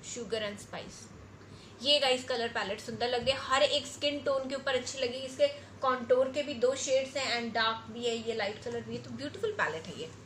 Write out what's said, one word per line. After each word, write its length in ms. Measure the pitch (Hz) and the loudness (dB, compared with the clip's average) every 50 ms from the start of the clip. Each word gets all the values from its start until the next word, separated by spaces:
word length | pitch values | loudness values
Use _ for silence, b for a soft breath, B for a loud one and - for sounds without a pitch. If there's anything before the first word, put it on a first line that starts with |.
| - - - | -12 -10 -8
शुगर 280 | 240 233 196 220 220 214 | -8 -6 -4 -2 -2 -2
एंड 160 | 202 202 202 | -4 -6 -8
स्पाइस। 480 | - - - 175 - - - - - - - - - - - - B B B B B B B B | -12 -10 -10 -10 -10 -10 -12 -16 -16 -16 -16 -18 -18 -18 -18 -20 B B B B B B B B
ये 180 | 226 277 294 294 | 4 4 4 6
गाइस 240 | 262 262 254 254 254 | 6 4 2 2 2
कलर 240 | - 254 233 233 233 | -2 -2 0 0 -2
पैलेट 340 | 233 226 208 190 202 214 | -2 -2 -2 -2 -4 -6
सुंदर 260 | - - 226 214 240 240 | -6 -8 -4 -2 0 0
लग 160 | 254 240 233 | 0 0 2
रही 80 | 254 | 2
है, 60 | 269 269 | 0 0
हर 260 | - - 262 269 294 | 2 2 4 6 6
एक 240 | 269 247 294 - - | 6 4 2 -2 -2
स्किन 320 | - - - 294 285 285 | -8 0 0 0 0 2
टोन 300 | 269 285 277 269 262 254 | 0 2 0 2 0 -2
के 60 | 277 | -4
ऊपर 200 | 269 - 277 262 | -2 0 0 0
अच्छी 240 | 247 247 - - 269 | 0 0 -2 -4 -2
लगी। 180 | 262 240 240 262 | -2 -2 -2 -4
इसके 300 | 269 254 262 - 294 285 285 B B B B B | -6 -8 2 4 4 4 4 B B B B B
कॉन्टोर 500 | - 262 254 247 240 233 254 254 262 262 | 2 2 4 4 6 6 6 6 6 4
के 120 | 262 294 285 | 4 -2 -2
भी 100 | 277 294 | -2 0
दो 220 | 233 220 254 277 | 2 4 4 4
शेड्स 420 | 277 - 285 262 262 269 262 - 285 | 2 0 2 4 4 2 2 -2 -2
हैं 260 | 262 233 226 240 233 | 0 0 0 0 0
and 100 | 233 202 | 0 0
डार्क 360 | 233 220 226 226 220 - - | 2 2 2 2 0 -6 -10
भी 140 | 220 233 240 | -10 -2 -2
है, 220 | 240 233 226 220 233 | 0 0 0 -2 -2
ये 60 | 226 | -2
लाइट 300 | 220 208 196 214 - - | 0 0 -2 -4 -6 -8
कलर 180 | 247 233 233 | -6 -6 -6
भी 160 | 220 220 226 247 | -6 -6 -8 -8
है, 60 | - | -6
तो 60 | 262 | -8
ब्यूटीफुल 420 | 240 233 269 294 - 381 - 440 | -8 -6 -6 -6 -6 -2 -2 -2
पैलेट 320 | 415 - 185 151 151 160 160 | 2 2 2 0 0 -4 -6
है 160 | 196 165 - | -8 -10 -10
ये। 120 | 147 160 - - - | -10 -10 -10 -14 -18